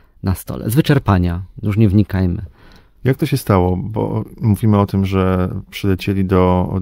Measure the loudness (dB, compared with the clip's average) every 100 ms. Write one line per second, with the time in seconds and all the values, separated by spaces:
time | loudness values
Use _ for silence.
0 | _ _ -4 -4 -6 -8 -2 0 2 2
1 | 2 2 2 -2 -10 -8 -4 2 4 4
2 | 2 0 -2 -2 -8 -16 -20 -20 _ _
3 | -4 -2 -2 -4 0 2 2 -2 -4 -4
4 | -4 -4 -8 -4 0 2 2 2 2 0
5 | 0 0 0 0 -2 -6 -12 -6 -2 -2
6 | -2 -2 2 2 4 2 0 -4